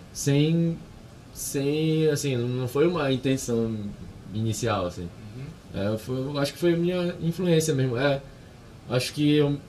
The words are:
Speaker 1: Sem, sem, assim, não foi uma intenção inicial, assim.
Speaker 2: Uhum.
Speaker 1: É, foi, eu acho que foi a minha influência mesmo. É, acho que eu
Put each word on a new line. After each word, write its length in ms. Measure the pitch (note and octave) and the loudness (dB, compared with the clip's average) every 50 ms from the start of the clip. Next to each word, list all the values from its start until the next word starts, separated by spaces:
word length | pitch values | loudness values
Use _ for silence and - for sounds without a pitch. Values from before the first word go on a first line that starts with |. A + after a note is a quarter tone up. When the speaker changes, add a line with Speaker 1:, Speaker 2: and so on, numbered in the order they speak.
| - - - | -20 -16 -10
Speaker 1:
Sem, 640 | - - C#3+ C#3 C#3+ D3+ D#3+ E3 E3+ E3+ E3 E3 - - - - - - - - - - - - | -4 0 2 4 4 4 4 4 2 2 2 0 -4 -8 -18 -20 -20 -20 -20 -20 -20 -20 -20 -14
sem, 760 | - - - - C#3+ C#3 C#3+ D3 D#3 D#3+ D#3+ D#3 D#3 D#3 D#3 | -10 -10 -6 -4 -2 0 0 0 2 2 2 2 4 4 2
assim, 280 | D3 C#3 - C#3+ C3 | 2 2 0 0 0
não 300 | A#2+ A#2+ B2 B2 B2+ B2+ | 0 0 -2 -2 -2 -2
foi 200 | A#2+ - C#3 D#3 | -2 2 4 4
uma 260 | F3 F3+ D#3+ D3 C3+ C3 | 4 4 2 0 0 0
intenção 640 | B2 B2+ C3+ C3+ C3 - - A#2+ A#2 A2+ A2+ A2+ G#2+ G#2 G#2 - - - - - - - - - | 0 2 0 0 0 0 0 0 0 0 0 -2 -4 -6 -8 -10 -12 -14 -16 -16 -16 -14 -8 -6
inicial, 520 | A2 A2+ A2 G#2+ - B2 A2+ G#2 G2 F2+ | -4 -2 -2 -2 -2 0 0 0 0 -2
assim. 220 | F2 E2+ - F2 E2+ - - G#2+ G#2 G#2+ B2 C3+ D#3 D#3+ - - - E2+ | -4 -4 -6 -10 -10 -10 -14 -16 -16 -14 -12 -14 -14 -14 -16 -18 -10 -6
Speaker 2:
Uhum. 200 | F#2+ G2 G#2 G#2+ | -4 -2 -2 -2
Speaker 1:
É, 40 | G#2+ | -2
foi, 180 | - C3 B2+ | -4 -6 -4
eu 220 | C3 C3 C#3+ C#3+ C#3+ | -4 -4 -4 -2 -2
acho 140 | C#3 C#3 - | -2 -2 -2
que 60 | - | 0
foi 160 | F3 F3 E3+ | 2 2 2
a 20 | |
minha 380 | E3+ E3+ F3 F3+ F3+ F3 E3+ - - | 4 2 0 0 0 -2 -2 -4 -2
influência 540 | E3 E3 E3 - F#3 F3 E3 D#3+ D#3 D#3+ C#3+ | -2 -2 -2 0 2 4 4 4 4 2 2
mesmo. 220 | C3 C3 C3 A#2 | 2 2 0 0
É, 240 | A#2+ C#3+ C#3+ C#3 C#3 - - - - - - - - - - - - - - | 2 2 2 0 0 -4 -10 -18 -20 -20 -20 -20 -20 -20 -20 -20 -18 -8 -2
acho 240 | A#2+ B2+ - - - | -2 -2 -2 -2 -2
que 220 | D3 D3 D3 D3+ | 0 2 4 6
eu 220 | D3+ D3 C#3+ C#3+ C#3+ - | 6 4 4 2 -2 -6